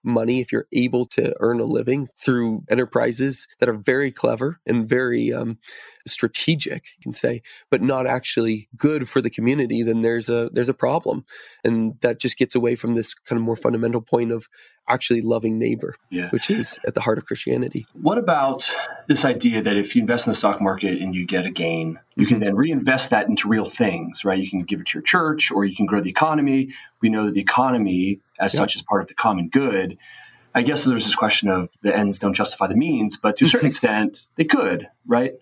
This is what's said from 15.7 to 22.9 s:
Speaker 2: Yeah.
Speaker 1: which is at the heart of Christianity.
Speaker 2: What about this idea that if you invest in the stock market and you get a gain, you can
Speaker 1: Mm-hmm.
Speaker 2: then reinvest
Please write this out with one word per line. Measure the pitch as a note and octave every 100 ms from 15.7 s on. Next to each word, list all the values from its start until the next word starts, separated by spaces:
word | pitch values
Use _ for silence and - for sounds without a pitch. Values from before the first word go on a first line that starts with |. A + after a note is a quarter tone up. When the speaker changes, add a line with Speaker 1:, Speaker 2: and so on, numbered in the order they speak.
| A#2 - - _
Speaker 2:
Yeah. | F2+ F2+
Speaker 1:
which | - -
is | A3 - - -
at |
the | -
heart | - A2
of |
Christianity. | - - - B2 B2+ - A2
Speaker 2:
What | - D#3 A3
about | F#3 D#3 C3+ C3 - - - - -
this | C3+
idea | C#3 A#2 A#2+ A2
that | G#2+ G2+
if | F#2+
you | B2
invest | G#2+ A#2+ A#2+
in |
the | G#2
stock | G#2+ G2
market | G2 F#2+ G2 F2+
and | F#2+
you | F2+ F2
get | F#2+ F2+
a |
gain, | E2+ E2 E2 D#2+ D#2+ _ -
you | G#2
can | A#2+
Speaker 1:
Mm-hmm. |
Speaker 2:
then | G#2 G2
reinvest | D#3 C#3+ C3